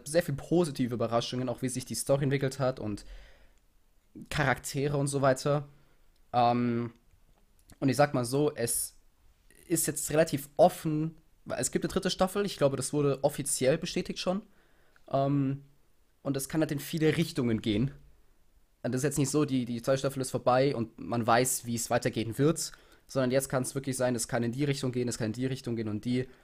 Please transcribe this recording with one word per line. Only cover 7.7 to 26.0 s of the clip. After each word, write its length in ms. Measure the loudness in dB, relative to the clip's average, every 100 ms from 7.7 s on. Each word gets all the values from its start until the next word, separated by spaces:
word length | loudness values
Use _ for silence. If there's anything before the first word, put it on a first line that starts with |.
| -2
und 100 | 2
ich 80 | 4
sag 160 | 4
mal 100 | 2 0
so, 280 | 0 0 0
es 400 | -4 -2 -6 -10 -20 _ _ _ _ -16 -4
ist 200 | -2 -2
jetzt 220 | -4 0
relativ 380 | 2 2 0 -2 4
offen, 580 | 4 4 -2 -2 -2 -6 _ _ -10
weil 140 | -4
es 100 | -2
gibt 140 | -2 -2
eine 60 |
dritte 160 | -2 -2
Staffel, 360 | 0 0 0 -4
ich 120 | 2
glaube, 180 | 0 2
das 160 | -2
wurde 320 | 0 0 2
offiziell 540 | 0 -2 -4 0 2 2
bestätigt 420 | 0 -6 -6 -6
schon. 220 | -2 -4 -6 _ _ _ _ _ -4
Ähm, 540 | 0 2 2 0 -2 -10 _ _ _ _ _
und 140 | -4 -4
es 120 | -2
kann 100 | 0
halt 100 | 0
in 80 | -2
viele 360 | -4 0 2 2
Richtungen 440 | 0 0 0 0
gehen. 300 | 0 0 0 -4 -20 -20 _ _ _ _ _ _
Und 80 | -4
das 60 | -2
ist 40 |
jetzt 140 | -2 0
nicht 120 | 2
so, 160 | 2 2
die, 200 | 0 -2
die 160 | -4
zweite 180 | 0 0
Staffel 220 | 0 -4
ist 100 | -4
vorbei 440 | 0 4 6 4 2
und 220 | -4 -6
man 260 | -4 -2 4
weiß, 400 | 4 4 0 -4
wie 100 | -4
es 140 | 0
weitergehen 480 | 0 0 -2 -4 2
wird, 340 | 2 2 -4 -10 -20 -20 -6
sondern 240 | -2 2
jetzt 160 | 2 0
kann's 280 | -2 -2 -4
wirklich 200 | -4 0
sein, 200 | 0 0
es 120 | 0
kann 160 | -2
in 80 | -2
die 120 | 0 -2
Richtung 260 | 0 -2
gehen, 160 | -2 -2
es 100 | -2
kann 100 | -4
in 60 |
die 120 | -2 -4
Richtung 300 | -4 -4 -4
gehen 120 | -4
und 140 | -4